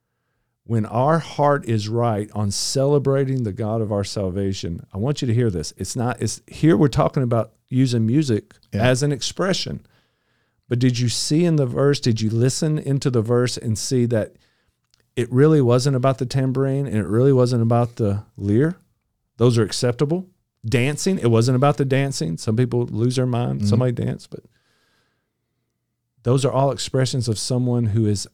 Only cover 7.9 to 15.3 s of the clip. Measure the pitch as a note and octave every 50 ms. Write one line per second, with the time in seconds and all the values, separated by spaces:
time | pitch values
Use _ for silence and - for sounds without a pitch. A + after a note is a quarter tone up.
7.9 | A#2+ A#2 A2+ A2 B2 D#3 D#3 B2+ G#2+ G2+ - _ _ _ _ _ - G2+ A#2 B2+
8.9 | B2+ A#2+ D3 C#3+ C#3+ A2+ - - - - F3 G3 F3 - - - - - - _
9.9 | _ _ _ _ _ _ _ _ _ _ _ _ _ _ _ - A#2 A#2+ C3 B2+
10.9 | A#2+ A#2 B2 A#2 - - - - D3+ E3 F3 E3+ D#3+ D3 C3+ A#2+ C3 C3+ C#3 C#3+
11.9 | C#3+ - - C3 A2 A2 A2+ G#2+ A2+ A2+ B2 C3+ - - E3+ D#3 D3+ D3+ - C#3
12.9 | C#3 B2+ - C#3+ B2 A#2 G#2+ A2+ A#2+ B2 B2 B2 - - - A#2 G#2+ - - -
13.9 | C3+ B2 A#2+ A#2 A#2+ G#2+ F#2+ - - _ _ _ _ _ _ _ _ _ _ _
14.9 | _ _ _ _ - B2 A#2+ A2+